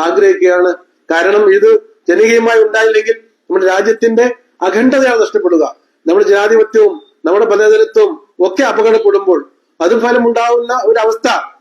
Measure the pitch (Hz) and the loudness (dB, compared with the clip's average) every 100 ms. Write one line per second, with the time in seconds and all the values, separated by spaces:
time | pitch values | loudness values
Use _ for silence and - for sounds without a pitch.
0 | 165 185 196 180 185 180 180 170 _ _ | -2 2 2 2 0 2 -2 -4 _ _
1 | - 165 180 208 202 196 220 214 - _ | -6 -2 0 0 2 2 2 2 -2 _
2 | - 180 226 233 226 226 214 220 220 214 | -4 0 2 2 0 0 0 0 0 0
3 | 220 - _ _ - 185 185 190 208 220 | -2 -6 _ _ -6 -2 -2 0 -2 -2
4 | 233 226 247 240 _ - 185 202 254 269 | 0 0 -2 -4 _ -8 -4 0 0 0
5 | 262 233 208 208 180 165 135 - _ _ | 0 0 -2 -2 -2 -2 -2 -8 _ _
6 | 160 190 196 202 208 226 214 220 208 - | -2 0 2 0 2 0 0 2 0 0
7 | - _ 160 202 226 208 214 214 220 220 | -16 _ -2 0 0 0 2 2 2 0
8 | 202 156 _ - 185 190 247 214 214 220 | 0 -2 _ -4 -4 0 -2 0 0 2
9 | - 196 381 156 - _ _ - - 226 | 2 0 0 -2 -4 _ _ -6 -2 0
10 | 233 247 233 233 233 240 240 254 214 226 | 0 0 0 -2 0 -2 -2 -4 -2 0
11 | 220 226 240 - - _ | -2 -2 -4 -4 -6 _